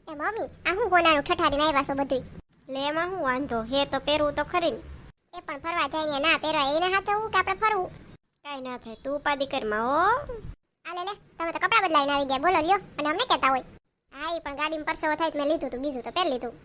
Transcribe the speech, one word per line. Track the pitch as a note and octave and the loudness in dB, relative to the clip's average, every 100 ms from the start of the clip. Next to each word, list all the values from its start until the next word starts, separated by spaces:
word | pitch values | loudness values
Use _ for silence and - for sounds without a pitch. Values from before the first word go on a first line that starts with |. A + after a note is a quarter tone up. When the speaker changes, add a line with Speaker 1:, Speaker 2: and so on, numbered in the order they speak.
| - | -12
Speaker 1:
એ | D4 | -6
મમ્મી, | E4 G#4+ - - D#4 | -4 -4 -8 -4 -2
આ | F#4 | 0
હું | A#4 | 4
ગોનાનું | F4+ E4 D4+ | 6 6 4
ઠઠારીને | C#4+ F4 D#4+ C#4+ | 2 2 2 4
આવ્યા | D#4 C#4 C#4 | 2 2 0
છો | C#4 | -2
બધુંય? | C#4 C4 - - _ _ - | 0 -2 -4 -16 _ _ -10
Speaker 2:
લે | C4+ C#4+ | -4 -2
એમાં | D#4 F4 | -2 -2
હું | F#4+ C#4 | -2 -2
વાંધો? | B3+ C#4 A#3 A3+ | -2 -2 -4 0
હે | C#4 | 0
તો | C#4 C4+ | 0 -2
પહેરવું | C4+ D4+ D4 | 0 2 2
તો | D4 D4 | 0 -2
ખરી | F4+ E4+ | 0 0
ને. | A3 - - - _ _ F4 | -2 -12 -18 -20 _ _ -16
Speaker 1:
એ | |
પણ | F4+ C#4+ | -12 -10
ફરવા | D#4+ E4+ C#4+ | -6 -2 -2
જાય | D#4 D#4 | -2 -2
ને | C#4 | 0
ના | D#4 D4 | 2 2
પહેરવા, | D4+ D#4 C#4 | 2 2 2
એને | D#4 F#4 | 2 2
હાચવવું | G4 G4 G#4 A4 | 0 0 -2 0
કે | F#4+ | 0
આપણે | F#4+ F#4+ | 0 0
ફરવું? | G#4+ G#4 F4+ - - - _ _ | 0 0 -2 -10 -20 -20 _ _
Speaker 2:
કાંઈ | C#4+ C#4 B3+ | -12 -10 -8
ના | B3 | -10
થાય, | A#3 A3 | -12 -10
તું | C4+ C#4+ | -6 -2
ઉપાધિ | D4 C#4 C#4 | 0 0 0
કરમાં | C4+ G#3+ G#3+ A#3 | -2 0 0 2
હો. | D4 F#4 B4+ C#5+ A#4 - - _ _ | 4 4 2 -2 -10 -12 -14 _ _
Speaker 1:
આ | D#4+ | -10
લે, | F4+ F#4+ | -6 -6
લે, | G4+ - - | -8 -16 -6
તમે | E4 | -6
તો | D#4 | -2
કપડાં | F#4 A4+ | 2 4
બદલાવીને | F#4+ D#4 C#4 | 6 4 4
આવી | C#4+ C#4 | 2 2
ગયા, | C4+ | 2
બોલો | E4 F4+ D#4 | 4 4 4
લ્યો, | G4 - - | 2 0 -4
અને | D4 | -2
અમને | E4+ B4+ | 0 2
કહેતા | E4+ C4+ | 4 4
હોય. | C4 - - _ _ _ | 2 -2 -20 _ _ _
હા, | C4 D#4 | -8 -6
ઈ | E4+ | -4
પણ | D4+ C#4 | -6 -4
ગાડીમાં | D#4 D#4+ D#4 | -2 -2 -4
પરસેવો | D#4+ D#4 | -2 -2
થાય | D4+ E4 | 0 -2
તો | D4 | 0
મેં | C#4+ | 0
લીધું | D#4+ C4+ | 0 -2
તું, | B3 | -4
બીજું | C#4+ C4 | -4 -6
તો | A#3 | -6
પહેરી | E4+ F4+ | -2 0
લીધું. | B3 A#3+ D#3 | -2 -6 -10